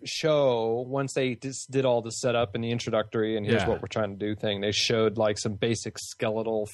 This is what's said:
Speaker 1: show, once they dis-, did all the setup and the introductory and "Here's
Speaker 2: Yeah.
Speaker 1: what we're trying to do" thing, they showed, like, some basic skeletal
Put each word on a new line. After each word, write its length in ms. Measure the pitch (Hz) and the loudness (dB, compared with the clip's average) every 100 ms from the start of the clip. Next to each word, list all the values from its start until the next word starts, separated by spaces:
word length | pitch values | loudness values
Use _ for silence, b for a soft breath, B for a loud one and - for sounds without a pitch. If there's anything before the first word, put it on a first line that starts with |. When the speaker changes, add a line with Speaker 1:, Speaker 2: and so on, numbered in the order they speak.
| 127 | -10
Speaker 1:
show, 800 | - 160 147 139 117 113 117 127 | -2 2 6 6 4 2 0 -2
once 260 | 139 139 | -2 -2
they 200 | 139 131 | 0 0
dis-, 320 | 117 135 127 - | -2 -8 -10 -4
did 180 | 131 131 | 0 4
all 180 | 120 | 2
the 80 | 113 | 0
setup 420 | 107 127 117 117 | -4 0 2 0
and 100 | 120 | -2
the 60 | 117 | -2
introductory 680 | 117 - 110 107 113 110 110 | -2 0 0 0 0 0 0
and 100 | 104 | 2
"Here's 160 | 113 | 2
Speaker 2:
Yeah. 60 | 95 | 2
Speaker 1:
what 120 | 90 | 0
we're 60 | - | -2
trying 240 | 113 104 | -4 -4
to 40 | 98 | -2
do" 180 | 104 104 | -4 -2
thing, 260 | 110 101 | -2 -2
they 120 | 107 | 0
showed, 440 | 101 - 113 110 107 | 0 2 4 2 4
like, 220 | 107 104 | 0 2
some 160 | 113 101 | -4 -2
basic 420 | 117 113 113 - | 0 -2 -4 -10
skeletal 680 | - - 117 110 110 110 107 | -14 -6 -2 -2 -2 -2 -4